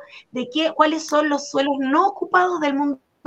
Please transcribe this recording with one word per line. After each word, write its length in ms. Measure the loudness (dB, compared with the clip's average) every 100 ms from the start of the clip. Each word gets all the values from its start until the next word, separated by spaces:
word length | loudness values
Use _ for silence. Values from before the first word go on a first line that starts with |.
| -8 -20 _
de 180 | -8 -6
qué, 220 | -2 -2
cuáles 320 | 2 2 2 0
son 220 | 0 2
los 220 | -2 -2
suelos 260 | -2 0 0
no 280 | 2 2 2
ocupados 540 | -2 0 2 2 0
del 140 | -2 0
mundo 260 | -2 -4 _ _